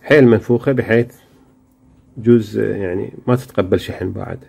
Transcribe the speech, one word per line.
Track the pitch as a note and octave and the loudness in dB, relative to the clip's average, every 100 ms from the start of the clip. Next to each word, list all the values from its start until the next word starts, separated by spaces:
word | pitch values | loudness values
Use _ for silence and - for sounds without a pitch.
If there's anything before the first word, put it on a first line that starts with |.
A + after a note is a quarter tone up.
حيل | - D3 B2+ | 4 4 6
منفوخة | A2 - A#2+ - | 4 2 -2 0
بحيث | B2+ G#2 A2+ A#2+ - _ _ _ _ _ _ _ _ _ - | -4 0 0 0 -8 _ _ _ _ _ _ _ _ _ -6
جوز، | A2+ A#2+ G2+ G#2+ | 4 4 2 -4
آه، | G#2 G#2 | -4 -4
يعني | F#2+ F2+ A2 - - | -6 -6 -8 -10 -2
ما | B2+ | -2
تتقبل | - - F#2 G#2 | -2 -6 -2 -2
شحن | - - F#2+ | -2 -10 -8
بعد. | G2 F2+ F2 | -8 -12 -14